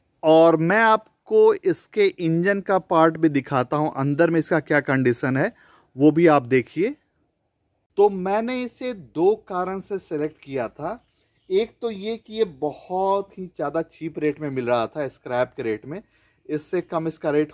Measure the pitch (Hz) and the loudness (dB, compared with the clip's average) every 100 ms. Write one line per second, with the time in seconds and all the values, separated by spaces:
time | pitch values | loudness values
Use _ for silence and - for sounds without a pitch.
0 | _ _ 160 160 165 160 165 214 226 214 | _ _ 4 8 8 6 2 2 4 2
1 | - _ - 220 220 - 185 160 - 214 | -2 _ 0 4 6 4 0 -2 -4 0
2 | 202 - 165 165 185 196 185 190 - 165 | 0 0 -2 0 0 -2 0 -2 2 2
3 | 160 160 160 139 131 135 123 151 151 139 | 4 2 0 0 -2 -2 -2 -2 -4 -2
4 | 139 143 170 165 147 165 - 151 139 135 | -2 0 2 0 0 -2 0 -2 0 0
5 | 123 120 147 135 202 - _ _ _ 131 | 0 0 -2 -2 -2 -6 _ _ _ 2
6 | 151 151 170 143 120 131 - 151 214 294 | 2 4 4 4 2 0 -2 -4 -6 -6
7 | _ _ _ _ _ _ _ _ _ - | _ _ _ _ _ _ _ _ _ 2
8 | 202 196 185 208 233 254 247 - 254 208 | 2 2 -2 -2 -2 -6 -8 -8 -10 -10
9 | 123 151 185 214 - 180 180 190 185 196 | -10 -2 0 0 -4 -6 -6 -8 -10 -12
10 | - 151 156 156 143 135 110 - 156 240 | -8 -6 -6 -10 -10 -6 -6 -8 -12 -12
11 | _ _ _ _ - 190 226 _ 233 196 | _ _ _ _ -4 -2 -2 _ -10 -8
12 | 208 226 - 220 202 135 147 - - 185 | -8 -10 -8 -4 -4 -4 -8 -8 -8 -4
13 | 190 196 196 - 185 - 143 160 160 - | -2 -2 -4 -12 -14 -8 -6 -4 -6 -10
14 | 160 156 151 147 147 131 120 120 113 156 | -12 -4 -4 -4 -6 -4 0 0 -2 -6
15 | 135 - 131 123 123 - 117 107 127 180 | -10 -10 -6 -4 -4 -4 -6 -6 -10 -16
16 | - _ _ _ - 151 - 180 170 170 | -18 _ _ _ -10 -10 -6 -6 -4 -6
17 | 160 160 160 147 151 | -6 -6 -2 -2 -2